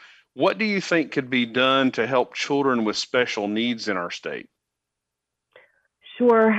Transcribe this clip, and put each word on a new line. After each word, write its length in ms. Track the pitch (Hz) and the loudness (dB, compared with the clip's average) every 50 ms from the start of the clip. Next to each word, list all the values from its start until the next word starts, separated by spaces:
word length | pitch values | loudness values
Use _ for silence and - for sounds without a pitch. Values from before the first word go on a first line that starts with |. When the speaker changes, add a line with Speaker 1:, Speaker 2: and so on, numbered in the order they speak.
| - - - - _ _ _ | -20 -20 -20 -20 _ _ _
Speaker 1:
What 240 | 127 147 190 - | 0 0 0 0
do 80 | 190 220 | 0 -2
you 160 | 214 202 190 | -2 -2 -2
think 320 | 170 - 180 165 147 - - | -2 0 0 0 0 0 -4
could 160 | 151 135 123 | -6 -4 -2
be 160 | 131 123 120 | -2 -2 -2
done 460 | 117 110 127 127 131 135 135 135 131 | 0 0 0 2 2 2 2 2 0
to 160 | - - 113 | 0 0 -2
help 260 | 117 135 127 120 - - | 0 0 0 0 -2 -4
children 500 | - - - 143 143 139 135 127 120 110 | -10 -6 -2 -2 0 2 2 2 0 0
with 120 | 107 101 | -2 -2
special 500 | - - - - 127 123 117 - 110 104 | -4 -6 -4 0 -2 0 0 -2 -6 -4
needs 420 | 104 107 110 117 120 120 110 107 107 | -4 -2 -2 -2 -2 -4 -4 -4 -4
in 100 | 98 90 | -4 -4
our 120 | 87 87 | -4 -6
state? 380 | - - - 82 71 64 - - _ _ _ _ _ _ _ _ _ _ _ _ _ _ _ _ _ _ _ _ _ - - _ _ _ _ _ _ _ _ - - - | -8 -10 -10 -10 -10 -10 -12 -16 _ _ _ _ _ _ _ _ _ _ _ _ _ _ _ _ _ _ _ _ _ -20 -20 _ _ _ _ _ _ _ _ -18 -6 0
Speaker 2:
Sure. 400 | 247 240 226 226 220 220 220 | 4 4 6 6 6 4 4